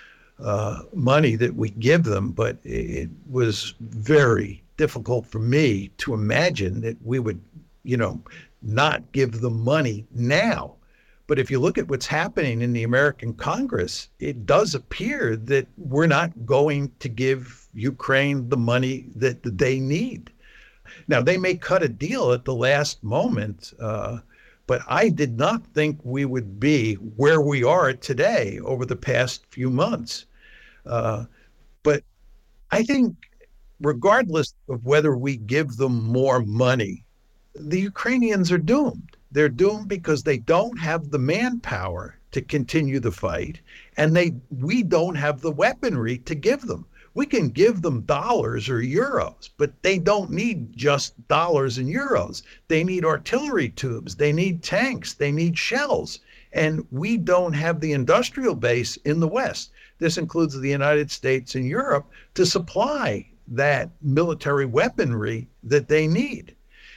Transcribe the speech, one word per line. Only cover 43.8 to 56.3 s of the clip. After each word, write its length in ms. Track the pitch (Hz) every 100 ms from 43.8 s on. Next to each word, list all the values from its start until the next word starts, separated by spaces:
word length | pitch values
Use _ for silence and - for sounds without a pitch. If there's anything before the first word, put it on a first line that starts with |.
| - -
and 180 | 156
they, 220 | 170 175 123 -
we 320 | 127 143 240
don't 340 | 185 170 175 156
have 240 | 147 143
the 100 | 160
weaponry 680 | 143 220 269 254 143 113 123
to 160 | -
give 280 | 156 202 285
them. 240 | 247 - - - -
We 120 | - 285
can 220 | 247 143
give 340 | 143 220 202
them 200 | 165 120
dollars 640 | 107 143 214 233 110 117 107
or 100 | 120
euros, 680 | 127 160 277 214 - - - -
but 260 | 147 -
they 160 | 185 190
don't 320 | 202 208 185
need 460 | 156 233 180 107 107
just 500 | 143 143 - - -
dollars 480 | 156 170 151 135 123
and 120 | 131
euros. 540 | 226 277 220 - - - - -
They 160 | 160
need 200 | 180 185
artillery 640 | 160 151 - 247 294 220 117
tubes, 460 | - 131 113 85 95
they 160 | 147
need 300 | 156 190 170
tanks, 520 | - 190 262 240 -
they 180 | - 143
need 260 | 147 170 165
shells, 600 | - 247 285 - - - _